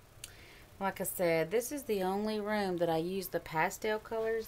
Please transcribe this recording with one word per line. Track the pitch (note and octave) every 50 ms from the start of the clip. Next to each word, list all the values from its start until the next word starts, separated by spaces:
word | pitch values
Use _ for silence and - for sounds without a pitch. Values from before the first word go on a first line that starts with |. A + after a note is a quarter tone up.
| - - - - - - - - - - - - - - - -
like | G3 F#3+ F#3+ -
I | F#3+
said, | F3 - - F3+ E3+ E3 E3 D#3+ E3
this | G3 A#3+ A#3+ -
is | D4 C#4+ C4
the | - G#3+ G3 F#3
only | F#3 F#3+ G3+ G#3+ G#3+ A3 G#3+
room | G3+ G#3 G#3+ G#3 G3+ F#3 F3+ E3+
that | E3+ E3
I | D#3+ D#3+
use | E3 F3+ F#3+ G3 F3+ -
the | - E3+
pastel | - - - D#3+ E3 F#3+ - - - A3 G#3+ G#3+
colors | G#3+ - A3+ A3+ A3 A3 A3+ A3+ A3